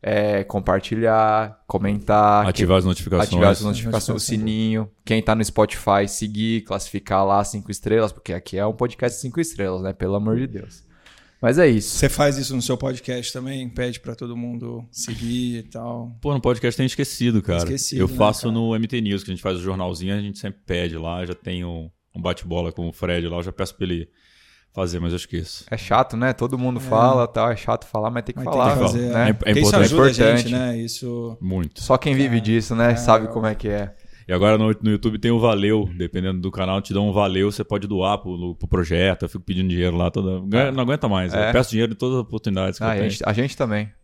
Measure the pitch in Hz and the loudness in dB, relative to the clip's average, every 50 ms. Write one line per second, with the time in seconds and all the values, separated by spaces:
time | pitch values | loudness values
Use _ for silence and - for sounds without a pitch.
0 | - 101 104 107 104 104 104 101 98 - - 104 95 - 92 98 - - 113 110 | -2 0 0 0 2 2 0 0 -2 -2 -4 -4 0 2 0 0 0 -2 -4 0
1 | 113 113 110 110 110 110 107 107 110 107 110 _ _ _ - 98 98 98 104 104 | 2 2 4 4 4 4 2 0 0 -4 -8 _ _ _ -4 -2 0 0 -2 -2
2 | - - 107 104 104 104 104 104 104 95 90 - 101 87 92 95 90 92 90 - | 0 2 4 6 6 6 6 6 4 2 2 2 4 4 4 4 4 2 0 0
3 | - - 92 87 107 - - 87 87 98 101 101 104 104 104 123 113 117 113 110 | -2 0 2 2 2 2 2 6 6 6 6 4 0 -2 -2 -2 -4 -2 -2 -2
4 | - - 117 107 - - 120 107 110 110 110 110 110 110 110 110 110 104 _ _ | -2 -2 -4 -4 -2 -2 -2 -2 -2 -2 -2 0 0 0 0 -2 -4 -6 _ _
5 | _ - 113 113 107 - 110 110 110 - - - 107 101 - - - - 98 101 | _ 0 0 0 2 2 2 2 0 -2 2 2 2 2 2 -4 0 2 4 4
6 | 101 101 - - 110 104 104 104 110 113 113 113 104 - 95 98 - - - 101 | 2 0 -2 -6 -6 -6 -4 -4 -2 0 -2 -2 -2 -4 -6 -6 -6 -6 -10 -10
7 | - - 104 95 98 98 98 101 101 - - 104 101 - 101 - - 104 107 113 | -6 0 0 2 2 4 2 2 2 0 -6 -10 -10 -10 -12 -8 -2 2 2 2
8 | 110 104 - - _ - 92 90 - - - 92 101 107 110 113 123 117 - - | 2 0 -2 -8 _ -8 -8 -8 -8 -8 -4 -2 -2 -2 0 -2 -4 -4 -2 -2
9 | - 123 120 - - 131 120 165 165 165 - - 98 92 92 92 92 95 95 _ | -4 -4 -4 -4 -10 -8 -4 -4 -4 -4 -4 -6 -4 -4 -4 -4 -4 -6 -6 _
10 | 92 92 98 101 104 110 110 117 131 127 110 98 - - - - _ _ _ _ | -4 -2 -2 0 0 0 0 0 -2 -4 -8 -12 -14 -14 -20 -20 _ _ _ _
11 | _ - - - _ _ _ _ - 117 127 160 180 151 117 107 101 - - - | _ -20 -20 -20 _ _ _ _ 0 2 6 6 6 6 6 4 2 -2 -2 0
12 | - 139 - - 147 143 139 135 135 127 135 127 117 - 127 120 135 135 131 113 | 0 0 2 2 2 2 2 0 -4 -4 -4 -4 -2 -2 -4 -2 -2 -6 -6 -6
13 | - - 127 123 117 - - 131 127 131 135 131 131 123 113 123 123 123 120 120 | -8 -8 -8 -6 -8 -8 -10 -8 -10 -8 -8 -8 -10 -8 -6 -6 -6 -6 -6 -8
14 | _ 120 117 - 131 120 120 120 120 120 120 120 117 117 120 117 117 117 _ - | _ -14 -12 -12 -10 -10 -8 -8 -8 -8 -8 -10 -10 -10 -12 -12 -14 -14 _ -12
15 | - - 117 - 117 117 120 123 123 123 120 117 110 - - 113 117 120 120 120 | -10 -10 -8 -8 -6 -4 -4 -2 -2 -4 -6 -8 -10 -12 -14 -12 -10 -10 -10 -10
16 | 117 120 117 113 - 147 143 131 117 127 123 113 - 120 117 - 135 127 - - | -10 -12 -14 -8 -4 -2 -2 0 2 2 0 2 0 -2 0 0 -2 -2 0 -2
17 | 143 - - - 123 120 113 107 92 - 87 85 85 80 135 139 - - - - | -4 -4 -2 0 0 4 4 2 2 2 0 0 0 -2 -2 -4 -4 -4 0 0
18 | 95 90 127 123 110 104 107 - - 120 113 113 113 113 113 110 113 107 - 120 | 0 0 2 4 2 2 2 0 -2 -2 -2 0 0 0 0 0 -2 -2 -2 -2
19 | 110 104 101 98 98 - 92 87 - 98 92 90 87 95 92 92 90 90 90 80 | -2 0 -2 -2 -4 -6 -10 -6 -4 -4 -4 -2 -4 -4 -4 -4 -4 -4 -4 -4
20 | 90 95 101 104 104 104 98 - - 101 95 _ _ - 92 87 90 87 80 80 | -4 -4 -4 -4 -4 -6 -8 -10 -10 -12 -12 _ _ -6 -4 -2 -2 -4 -4 -6
21 | 80 82 85 90 92 87 90 - _ 95 90 90 87 87 85 82 80 82 _ _ | -6 -6 -6 -6 -6 -8 -8 -10 _ -8 -8 -6 -6 -8 -8 -10 -12 -14 _ _
22 | _ _ _ - 85 90 85 - - 87 85 87 85 82 80 - 85 85 80 - | _ _ _ -6 -4 -4 -4 -4 -6 -6 -4 -2 -2 -4 -4 -6 -6 -6 -6 -4
23 | - 87 87 87 85 85 85 87 87 95 90 - 95 90 - _ 95 90 87 85 | -4 -2 -2 -2 -2 -4 -4 -6 -6 -8 -6 -6 -8 -8 -6 _ -4 -4 -4 -4
24 | 82 - _ _ _ _ _ _ _ _ _ _ _ _ _ - 95 87 85 87 | -6 -10 _ _ _ _ _ _ _ _ _ _ _ _ _ -4 -4 -4 -2 -4
25 | 85 85 85 90 - - - 85 85 - - - - - - 113 - - 107 117 | -2 -2 -4 -4 -6 -6 -8 -8 -8 -8 -12 -18 -10 -10 -10 -10 -2 2 2 2
26 | 131 - - 113 123 131 123 - 156 139 135 127 123 127 123 120 131 131 117 110 | 2 2 0 -2 -2 -2 0 -2 -2 -4 -2 -2 -2 -2 -2 -4 -2 0 4 6
27 | 117 127 131 127 120 117 - 113 110 120 117 - - - 113 113 - - - 110 | 6 6 6 4 2 0 0 0 0 0 0 -2 -2 -4 -4 -4 -4 -6 -6 -4
28 | 107 113 120 120 110 - 123 - 131 - 160 131 123 135 143 135 123 - - 120 | -2 -2 -4 -4 -6 -6 -8 -6 -6 -2 0 2 4 4 4 4 2 2 2 0
29 | 120 120 120 113 117 123 117 113 - - 104 104 - 104 - 202 - 107 147 165 | -2 0 0 2 2 2 2 2 2 2 4 6 6 6 6 6 6 6 6 6
30 | 131 135 123 117 120 110 117 120 117 117 123 127 127 123 120 117 113 117 - - | 6 6 6 6 6 6 6 4 2 0 0 -2 -2 -2 -4 -4 -6 -8 -8 -8
31 | - 123 120 120 117 117 113 - - 92 92 92 85 76 _ - - - 127 127 | -8 -8 -6 -6 -6 -8 -8 -8 -6 -4 -2 -2 -4 -4 _ -10 0 0 2 2
32 | - 151 139 131 139 135 117 117 107 107 113 117 107 - 120 113 117 120 120 117 | 2 0 2 2 2 2 2 0 2 2 2 2 2 0 0 2 4 4 4 2
33 | 117 120 110 110 110 113 - 117 110 110 107 - - 107 104 104 101 95 - - | 4 4 4 4 4 0 -4 -2 -2 -2 -2 -2 -4 -4 -4 -4 -6 -8 -10 -16
34 | - - - - - - 90 90 95 104 107 107 110 110 107 - - 107 107 101 | -20 -20 -20 -20 -6 -2 0 4 6 6 6 6 4 2 2 2 2 2 2 2
35 | - 117 107 104 104 117 120 113 113 117 110 98 101 104 110 107 104 95 85 90 | 0 -2 -2 0 2 2 2 4 4 4 4 4 2 2 2 2 0 -2 -4 -6
36 | 90 85 - 92 92 95 92 92 87 95 - 95 95 92 95 98 101 - 98 98 | -6 -4 -4 -4 -2 -2 -2 -2 -4 -4 -4 -2 -2 -2 -2 -2 -2 -2 0 0
37 | 101 104 95 104 104 98 95 95 98 104 104 - 104 - 104 101 95 98 104 92 | 0 2 2 2 2 2 2 2 2 0 0 -4 -6 -4 -4 -4 -4 -2 -2 0
38 | 92 95 104 104 - 92 90 87 87 90 85 - - 85 - 92 87 78 82 85 | 0 0 0 -2 -4 -8 -8 -8 -8 -8 -8 -8 -6 -2 0 0 0 0 0 2
39 | 90 101 107 - - 85 - 92 - - 95 90 92 92 87 87 87 90 85 85 | 2 2 2 0 -4 -8 -8 -10 -8 -6 -4 -2 0 0 0 0 0 0 0 0
40 | 87 85 - - 95 95 92 92 92 98 104 120 135 139 135 135 127 120 139 151 | 0 0 0 -2 -2 -2 -4 -4 -4 0 2 2 2 2 0 -2 0 0 -2 -2
41 | - 120 101 95 92 90 90 98 107 110 117 120 127 - 110 110 117 113 113 - | 0 0 0 0 0 -2 0 0 0 2 2 2 2 2 2 0 0 0 -2 -4
42 | - 127 131 127 117 - - 110 - 113 98 95 95 92 92 - 110 113 113 101 | -4 -2 -2 -2 -4 -4 -8 -6 -4 -2 -2 0 -2 -2 -4 -2 -2 -2 0 0
43 | 101 101 98 104 - 107 107 107 127 139 - - 143 117 107 104 104 104 - _ | -2 -2 -2 -4 -2 -2 0 0 -2 -2 -2 -4 -4 -2 -2 -4 -4 -6 -12 _